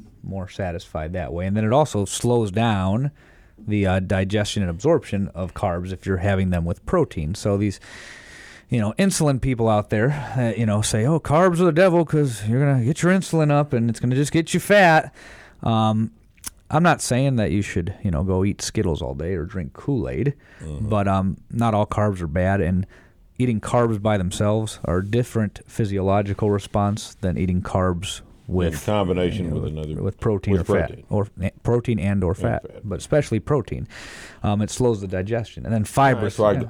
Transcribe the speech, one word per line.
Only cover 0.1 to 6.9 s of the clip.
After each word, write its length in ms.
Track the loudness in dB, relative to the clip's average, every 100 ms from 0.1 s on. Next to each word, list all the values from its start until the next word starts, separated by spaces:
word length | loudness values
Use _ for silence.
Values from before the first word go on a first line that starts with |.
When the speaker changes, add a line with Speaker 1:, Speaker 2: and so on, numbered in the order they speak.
| -16
Speaker 1:
more 240 | -10 -10 -10
satisfied 640 | -6 -6 -6 -8 -8 -6
that 200 | -6 -6
way. 140 | -4 -2
And 100 | 0
then 80 |
it 80 | 2
also 320 | 2 2 0 -4
slows 440 | -2 0 2 0
down 640 | 0 0 2 0 0 -2 -6 -20 -20 -20 -14
the, 220 | -4 0 2
uh, 140 | 2
digestion 640 | 0 0 0 0 -2 -2
and 60 | -2
absorption 580 | 0 2 0 0 -4 -4
of 260 | -6 -8
carbs 380 | -4 -2 -2 -6
if 140 | -6 -2
you're 100 | 0
having 340 | 2 2 2
them 140 | 0
with 200 | -2 -6
protein. 500 | -2